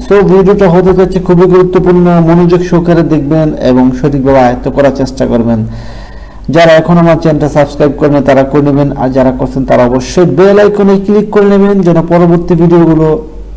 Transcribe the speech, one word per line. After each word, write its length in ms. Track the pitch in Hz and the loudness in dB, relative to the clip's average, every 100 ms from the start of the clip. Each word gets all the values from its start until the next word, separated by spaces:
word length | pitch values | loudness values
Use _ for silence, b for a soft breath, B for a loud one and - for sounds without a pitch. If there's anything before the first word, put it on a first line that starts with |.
| - | 0
So, 120 | 202 | 0
ভিডিওটা 480 | 170 190 190 202 190 | 4 2 2 2 2
হতে 220 | 180 185 | 2 2
যাচ্ছে 280 | 180 185 180 | 0 0 -2
খুবই 260 | 175 170 180 | 0 2 4
গুরুত্বপূর্ণ, 760 | 180 180 185 175 180 175 170 | 4 2 0 2 2 2 2
মনোযোগ 420 | 160 170 175 175 | 2 2 2 0
সহকারে 400 | - 175 170 165 | 0 -2 0 0
দেখবেন 520 | 147 151 139 160 156 | 0 -2 -2 -2 -2
এবং 380 | - 127 127 127 | -2 -2 2 0
সঠিকভাবে 460 | 127 147 143 131 135 | 0 -4 -2 0 2
আয়ত্ত 300 | 127 120 - | 0 -2 -4
করার 280 | 127 139 127 | -2 -2 -2
চেষ্টা 300 | 131 - 123 | -6 -4 -4
করবেন। 400 | 117 113 113 113 B B B B B B B - | -2 -2 -2 -4 B B B B B B B -4
যারা 220 | 151 165 | 0 2
এখন 260 | 160 160 170 | 2 2 2
আমার 180 | 170 160 | 2 0
চ্যানেলটা 320 | 160 147 147 | 0 -2 -2
সাবস্ক্রাইব 440 | 151 143 - 147 - | -2 -2 -2 -2 0
করেন 240 | 147 143 | 0 0
তারা 200 | 135 135 | 0 0
করে 200 | 135 147 | 0 0
নেবেন, 340 | 143 139 143 123 | 0 0 -2 -2
আর 120 | 127 | -4
যারা 220 | 131 131 | 0 -2
করছেন 340 | 127 131 139 | -2 -6 -6
তারা 200 | 127 123 | -2 0
অবশ্যই 400 | 123 127 - 185 | 0 -2 -2 0
বেল 340 | 165 135 196 202 | 0 2 2 4
আইকনে 420 | 208 202 196 196 | 2 2 0 0
ক্লিক 300 | 196 208 214 | 0 -2 0
করে 140 | 208 | 0
নেবেন, 360 | 202 202 202 196 | 2 2 2 0
যেন 260 | 170 165 170 | 0 0 0
পরবর্তী 480 | 170 175 170 170 | 0 2 0 0
ভিডিওগুলো 760 | 170 170 175 160 156 156 156 - - - | 0 2 2 2 2 0 -2 -6 -16 -16